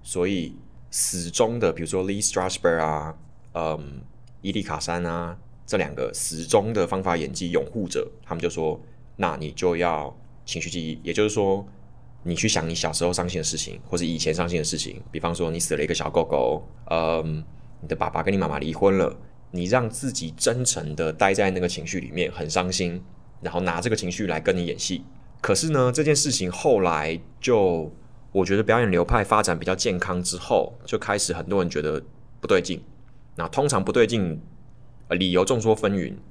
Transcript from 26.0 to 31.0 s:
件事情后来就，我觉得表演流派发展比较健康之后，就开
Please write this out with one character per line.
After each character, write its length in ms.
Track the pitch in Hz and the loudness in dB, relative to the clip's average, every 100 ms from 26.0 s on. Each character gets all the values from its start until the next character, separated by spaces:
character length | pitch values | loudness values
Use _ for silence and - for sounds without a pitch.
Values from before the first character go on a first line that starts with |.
件 100 | 151 | 4
事 160 | 143 - | 4 2
情 200 | 117 90 | 0 -2
后 300 | - 151 110 | 0 4 6
来 380 | 90 78 78 82 - - | 4 2 0 -4 -8 -4
就， 500 | - 113 95 82 78 - - - - | 4 6 6 2 -2 -10 -18 -20 -2
我 120 | 98 | 0
觉 120 | 92 98 | 4 4
得 60 | |
表 160 | 110 113 | 6 4
演 120 | 113 | 6
流 120 | 87 | 4
派 200 | 85 117 | 4 4
发 180 | 98 107 | 6 4
展 160 | 104 82 | 4 0
比 60 | |
较 100 | 85 | 0
健 240 | 95 117 90 | 0 0 0
康 240 | - 90 | 0 -2
之 140 | 90 87 | -2 -6
后， 380 | - 107 - - | 2 2 2 -6
就 140 | - | -4
开 200 | 110 | -4